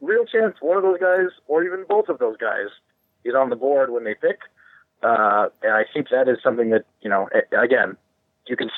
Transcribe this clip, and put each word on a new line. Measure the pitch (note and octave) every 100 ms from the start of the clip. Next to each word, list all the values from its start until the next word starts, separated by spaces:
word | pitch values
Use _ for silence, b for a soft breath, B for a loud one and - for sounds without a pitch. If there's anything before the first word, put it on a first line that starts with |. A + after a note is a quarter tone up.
real | D#3 A3 A#3
chance | A3+ A3 -
one | D#3 F#3+
of |
those | F#3+ F3+
guys, | F#3 F#3 F#3 - -
or | D#3
even | F3 F#3 F#3+
both | G#3 G#3+
of | C#3+
those | A#2+ A2
guys, | A2 G2+ G2+ - _ _ _ _
is | A#2+
on | C3 C3
the | A#2+
board | C3 C#3+ C3
when | A#2+
they | A2+
pick. | G#2+ E3 G3 - b b b b -
Uh, | A2 A#2 G#2+ G#2 G2 -
and | G#2+
I | G#2+ A2
think | D3+ C#3
that | B2+ C3
is | A#2
something | C3+ A#2 A2+
that, | A2 - _
you | G#2+
know, | G2 F#2+
a-, | A2 - G#2
again, | A#2+ B2+ G2 G2 _ _ _ _ -
you | -
can | A2